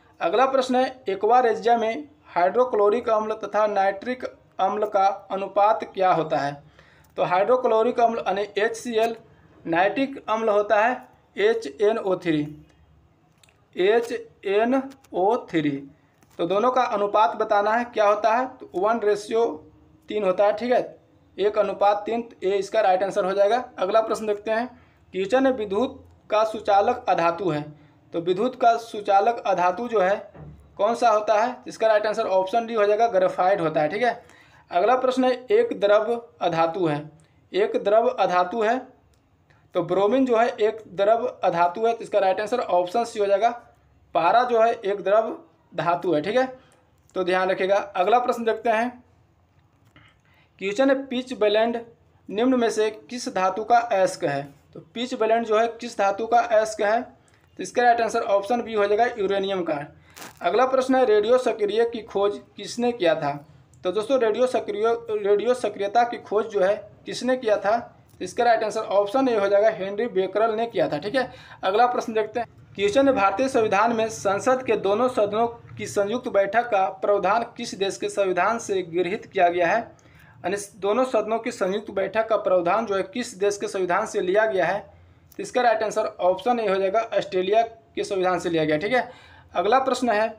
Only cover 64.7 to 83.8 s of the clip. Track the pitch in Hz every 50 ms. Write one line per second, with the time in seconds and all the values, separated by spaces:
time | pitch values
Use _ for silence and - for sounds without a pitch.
64.7 | 202 202 214 233 233 233 - - 220 214 202 196 208 202 202 233 247 - - 208
65.7 | 202 196 196 196 202 233 240 240 233 220 - - 196 208 226 220 202 202 180 190
66.7 | 208 214 - - - - _ - 185 - 233 247 254 254 254 214 208 196 - 196
67.7 | 220 240 240 - - - _ _ _ - 190 180 - - 240 240 226 220 214 214
68.7 | 202 220 214 - 190 202 202 202 - 262 269 262 233 214 196 196 202 202 214 220
69.7 | 202 165 185 196 202 202 240 240 185 185 190 185 - 208 220 233 214 214 233 233
70.7 | - 185 156 143 151 147 147 - 208 262 247 - - - - - - - - 190
71.7 | 190 220 247 247 247 240 - - 220 220 214 214 - 240 226 - _ - - -
72.7 | - - 196 196 196 269 277 277 254 - 196 196 - - 262 269 - 247 220 214
73.7 | 190 196 214 240 233 220 220 226 220 - - 202 190 202 196 254 262 254 262 -
74.7 | 220 202 175 196 202 214 247 254 254 247 208 - 196 220 233 233 233 - - -
75.7 | - - 214 190 - 208 202 202 220 240 - 240 196 196 196 196 196 226 240 -
76.7 | 214 190 190 190 - - - 208 208 196 175 185 208 233 233 - - - 240 226
77.7 | - 180 196 196 185 - - 208 202 208 196 190 185 180 180 208 226 233 226 -
78.7 | 202 190 175 165 160 175 180 175 196 - - - - 190 180 175 175 180 175 165
79.7 | 190 226 - - - _ _ - - - - - - - - 175 196 202 - -
80.7 | - 214 175 196 214 240 262 254 254 220 202 208 220 220 220 247 240 - 202 185
81.7 | 190 220 220 - 202 190 190 190 - 220 220 - 220 202 208 196 185 180 170 170
82.7 | 190 220 233 208 196 196 - - - 247 240 - - 185 196 202 196 202 220 208
83.7 | - 196